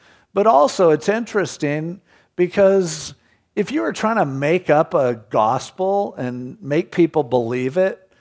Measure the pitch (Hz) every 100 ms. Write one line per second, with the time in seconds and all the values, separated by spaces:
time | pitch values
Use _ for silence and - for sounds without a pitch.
0 | _ _ _ 196 214 247 269 - 170 147
1 | - 220 226 208 160 - 147 151 160 190
2 | _ _ _ - 175 208 196 196 170 156
3 | - - _ _ _ - 202 302 320 -
4 | 214 226 147 135 143 180 - 151 160 170
5 | 127 117 - 127 107 127 - - 190 202
6 | 202 - 123 123 127 - 139 151 - -
7 | 160 160 127 123 117 127 131 170 190 -
8 | _ _